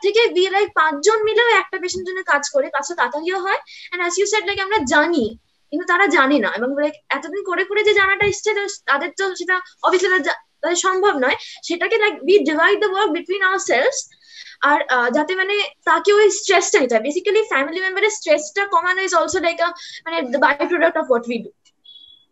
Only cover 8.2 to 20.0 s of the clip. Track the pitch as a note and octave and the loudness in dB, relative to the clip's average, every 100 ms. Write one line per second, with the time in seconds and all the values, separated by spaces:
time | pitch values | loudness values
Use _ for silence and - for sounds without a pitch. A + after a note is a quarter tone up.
8.2 | G#4 F#4 G#4+ G4+ G4+ - - C#4 E4+ - | 0 0 -2 -2 -4 -6 -2 -2 -2 -4
9.2 | G4 F4+ F4 F#4 - _ D4+ F4+ F#4 F#4 | -6 -4 -4 -4 -4 _ 0 2 2 2
10.2 | C#4+ - - _ D#4 F4 F#4+ F#4 G4+ D4+ | 0 -6 -10 _ -4 0 0 2 2 2
11.2 | B3+ E4 - - - E4+ F#4 A4+ G#4 D4 | 0 -2 -6 -14 -8 -4 0 0 0 0
12.2 | C4+ G4+ C#4+ D#4 F4 G4+ G#4 F#4+ G#4+ D#4 | 4 4 4 2 2 2 0 0 0 -2
13.2 | D4 G4 F#4 F#4+ F#4+ B3+ A4 C#5 - _ | -4 -2 0 0 0 0 2 -2 -8 _
14.2 | _ - - - C#4 D4 - B3+ A#3+ C4 | _ -20 -20 -4 0 0 0 0 2 0
15.2 | D4+ F#4+ F#4+ G#4 F#4+ - F4 E4 E4 G#4 | 0 -2 -2 -2 -4 -4 0 2 4 6
16.2 | G#4+ F#4+ - F4 F4+ F#4+ B3 A3+ B3+ E4 | 4 4 2 2 2 2 2 0 0 -2
17.2 | G#4 G#4 G#4+ C#4+ C#4+ F4 F#4+ F#4+ G#4+ G#4+ | 0 0 0 -2 -2 -4 -4 0 0 0
18.2 | E4+ D4+ D4 G4+ G4+ F4 F4 F#4 F#4+ F4 | 0 0 0 -4 0 0 0 0 0 0
19.2 | D#4 F#4 E4 E4+ E4+ E4+ - - | 0 0 -2 0 -2 -4 -14 -14